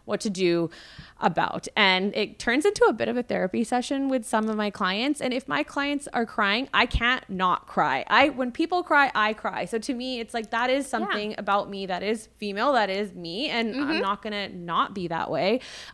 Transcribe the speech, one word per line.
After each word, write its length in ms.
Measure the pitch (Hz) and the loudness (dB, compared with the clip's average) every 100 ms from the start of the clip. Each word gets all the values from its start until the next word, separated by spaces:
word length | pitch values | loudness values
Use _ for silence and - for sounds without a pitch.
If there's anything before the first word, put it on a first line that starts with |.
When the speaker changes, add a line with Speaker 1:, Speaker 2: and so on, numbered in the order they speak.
| - | -4
Speaker 1:
what 160 | 202 | -2
to 80 | 220 | -2
do 400 | 185 180 170 165 - - - - - | 2 4 4 0 -4 -18 -20 -20 -2
about. 480 | - 165 - - - - | 0 2 -2 -4 -6 2
And 400 | 196 185 196 - | 4 4 2 -2
it 240 | 208 - | -4 -4
turns 260 | - 254 403 | 0 2 2
into 200 | 415 453 | 4 4
a 80 | |
bit 140 | 226 233 | 4 0
of 80 | 240 | -2
a 60 | |
therapy 400 | 240 - 185 226 | -2 -2 0 0
session 440 | 226 247 240 277 269 | 0 -2 0 -2 0
with 160 | 262 220 | 0 0
some 220 | 220 220 | 0 0
of 60 | 214 | 0
my 140 | 208 | -2
clients. 500 | - 185 196 269 294 | 0 0 0 0 0
And 120 | 254 | -2
if 140 | 247 269 | -2 -2
my 160 | 285 | -2
clients 440 | 302 - 277 285 - | -2 -2 -2 -4 -4
are 120 | - 226 | -4 -2
crying, 440 | - 202 214 262 | 2 2 2 2
I 120 | - 247 | 2 4
can't 420 | - 233 254 - | 2 2 0 -2
not 380 | 190 185 170 - | 0 2 2 -2
cry. 380 | - 151 135 - | 0 2 2 4
I, 220 | 220 285 | 6 6
when 220 | 247 247 | 4 -4
people 320 | 240 330 359 | -2 -2 -2
cry, 280 | 349 294 277 - | 2 4 4 2
I 180 | 214 | 0
cry. 320 | 220 208 185 180 | 0 -4 -4 -4
So 140 | 233 | -4
to 140 | 220 | -4
me, 260 | 240 254 247 | -4 -4 -6
it's 140 | 226 | -6
like, 160 | 233 220 | -6 -4
that 180 | 226 254 | -2 2
is 160 | 269 269 | 0 0
Speaker 2:
Yeah. 40 | |
Speaker 1:
something 460 | 226 403 285 208 - | -2 -2 -2 -2 -4
about 320 | 202 202 - | 0 0 0
me 160 | 196 190 | -6 -6
that 160 | 180 | -4
is 240 | 190 226 - _ | -2 -4 -6 _
female, 360 | 208 196 254 | -6 0 2
that 160 | 254 202 | 4 2
is 240 | 190 208 | 0 -4
me, 360 | 175 170 180 254 | -8 -8 -6 -4
and 260 | 226 226 247 | -2 -2 -2
I'm 60 | 285 | -2
Speaker 2:
Mm-hmm. 140 | 214 | 0
Speaker 1:
not 220 | 196 202 | -2 -4
gonna 280 | 220 208 196 | -4 -6 -6
not 440 | 185 170 170 269 | -8 -4 -2 -2
be 140 | 202 170 | -4 -4
that 220 | 165 - | -4 -2
way. 300 | 156 180 247 - - - | 0 2 0 -2 -14 -12